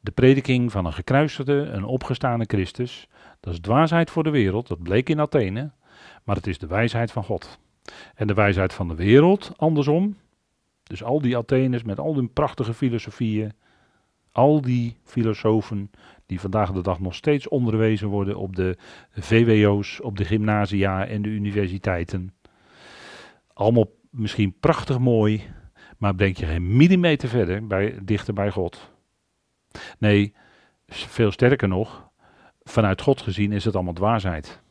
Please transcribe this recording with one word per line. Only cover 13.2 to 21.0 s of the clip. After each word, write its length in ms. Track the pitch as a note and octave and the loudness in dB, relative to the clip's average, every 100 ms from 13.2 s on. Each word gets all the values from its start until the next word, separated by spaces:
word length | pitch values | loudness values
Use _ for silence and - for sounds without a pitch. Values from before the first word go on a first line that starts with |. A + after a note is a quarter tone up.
| A#2 G#2+ G#2+ - _ _ _ _ _ _ _ | -2 -2 -4 -10 _ _ _ _ _ _ _
al 280 | - C3+ D3+ | 2 4 4
die 360 | B2+ B2 A#2 - | 2 -2 -2 -8
filosofen 840 | _ - A2+ G#2 A2 A2 G2+ G#2 G2+ _ - _ _ | _ -2 -2 0 2 2 0 -8 -10 _ -20 _ _
die 140 | F2+ | -8
vandaag 320 | G2+ G#2 G2 | -4 -2 0
de 100 | F#2 | -2
dag 180 | F2+ F2 | -4 -4
nog 140 | F#2 | -6
steeds 340 | F2+ - D3 - | -6 -2 -2 -2
onderwezen 600 | C#3+ A#2+ A2 A2 G#2+ G#2 | -2 0 2 2 0 -2
worden 280 | G2+ G2 G2+ | -4 -4 -6
op 200 | G2 F#2+ | -8 -4
de 200 | F#2 F2+ - - _ | -4 -4 -12 -20 _
V 360 | - F2 A2+ A#2 | -14 2 4 6
W 220 | G#2+ G#2 | 6 6
O's, 320 | G2+ G2+ - | 4 -2 -8
op 140 | A#2 G2+ | -10 -6
de 80 | |
gymnasia 840 | G2 G#2+ G#2+ G#2 G2+ G2+ G2 F#2 | -2 0 0 0 0 0 0 0